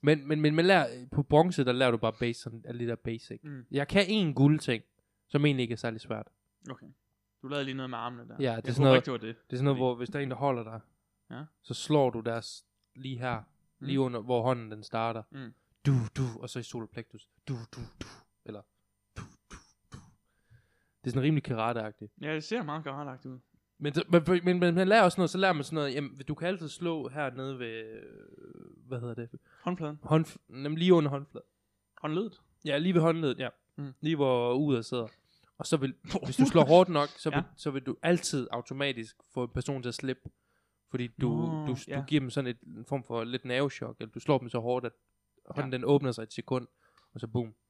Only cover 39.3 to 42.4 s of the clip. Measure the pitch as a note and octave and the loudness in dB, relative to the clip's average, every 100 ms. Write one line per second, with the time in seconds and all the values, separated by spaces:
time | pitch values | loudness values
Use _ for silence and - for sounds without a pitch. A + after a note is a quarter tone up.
39.3 | C3 A#2+ B2+ B2+ C3+ B2 A#2 C3 B2+ - | -6 -4 -4 -4 -4 -6 -6 -6 -6 -8
40.3 | _ _ _ _ _ _ B2+ A#2+ - B2+ | _ _ _ _ _ _ -6 -6 -2 0
41.3 | A#2 - D#3+ D3+ B2 - C#3 C3+ D3 C3 | 0 -2 -2 -4 -6 -6 -8 -2 -2 0
42.3 | C#3+ | -4